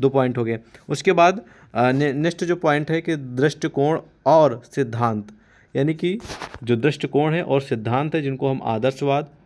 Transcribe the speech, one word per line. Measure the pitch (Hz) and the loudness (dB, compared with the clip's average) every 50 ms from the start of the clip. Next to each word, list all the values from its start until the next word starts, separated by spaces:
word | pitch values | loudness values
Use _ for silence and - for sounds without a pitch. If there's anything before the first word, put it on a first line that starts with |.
दो | 127 135 | 0 2
पॉइंट | 135 135 127 123 117 123 | 2 2 2 2 0 -2
हो | 117 | -2
गए। | 113 113 113 - _ - - _ - | -2 -4 -6 -8 _ -20 -16 _ -6
उसके | 147 - - 190 | -6 -2 0 2
बाद, | 180 170 170 180 190 202 - - - - - - - | 4 6 6 4 4 2 -6 -16 -20 -20 -18 -8 -2
अ, | 117 123 127 | 0 2 2
ने-, | 131 139 147 147 127 | 2 2 0 0 0
नेक्स्ट | 143 156 170 175 - 185 | 0 -2 -2 -2 -2 -2
जो | 170 175 | -2 -2
पॉइंट | 175 - 156 147 147 151 156 | 0 2 0 0 0 0 -2
है | 160 165 | -2 -4
कि | 160 170 165 | -2 -4 -4
दृष्टिकोण | 147 135 123 123 127 143 156 143 - - 143 - 139 139 151 160 - - - _ _ - | -6 -6 -6 -2 0 0 0 0 0 -6 -4 -2 0 0 2 0 -2 -4 -10 _ _ 2
और | 135 156 160 156 135 117 113 - - - | 4 6 6 6 4 2 0 -12 -8 -4
सिद्धांत, | 143 135 113 113 113 120 117 110 107 104 - - - _ _ _ _ _ _ - | -4 -4 -4 -2 -2 -2 -2 -2 -2 -6 -10 -16 -20 _ _ _ _ _ _ -4
यानी | 131 139 156 160 | -2 -2 -2 -2
कि | 156 170 175 190 233 - - - - - - - - 120 | -2 -4 -4 -4 -4 -8 -12 -14 -14 -14 -14 -16 -8 -2
जो | 117 120 | 0 0
दृष्टिकोण | 117 113 151 143 - - 135 - 143 151 156 156 | 2 2 0 0 -2 -6 -2 0 0 0 0 0
है | 175 | -2
और | 170 - 135 139 | -2 0 -2 -2
सिद्धांत | 139 - 123 113 107 117 120 135 151 156 165 | 0 -2 -6 -6 -4 -2 -2 -2 -2 -2 -4
है, | 160 | -4
जिनको | 143 135 135 131 143 135 | -4 -4 -4 -4 -2 -2
हम | 135 131 | -4 -2
आदर्शवाद | - 117 113 110 117 131 135 - 147 139 139 147 156 - - _ _ | -4 -4 -4 0 0 -2 -2 0 -2 0 0 -2 -2 -6 -14 _ _